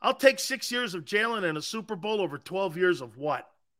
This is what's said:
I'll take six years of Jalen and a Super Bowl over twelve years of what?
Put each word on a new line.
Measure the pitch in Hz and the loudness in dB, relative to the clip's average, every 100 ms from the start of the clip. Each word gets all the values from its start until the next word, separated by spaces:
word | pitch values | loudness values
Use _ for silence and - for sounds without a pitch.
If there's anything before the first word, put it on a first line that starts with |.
I'll | 240 262 | 0 6
take | 269 269 | 6 6
six | - 262 - | -2 -4 -4
years | 240 233 | -2 -2
of | 175 | -6
Jalen | 143 202 233 226 | -2 0 0 0
and | 180 151 | -2 -2
a | |
Super | - 220 208 | -4 -8 -6
Bowl | 202 214 214 | -6 -2 0
over | 180 143 | -2 -4
twelve | - 185 196 160 | -6 -4 -2 2
years | 180 156 | 2 2
of | 123 117 | -4 -6
what? | 147 127 - _ _ | -2 -2 -4 _ _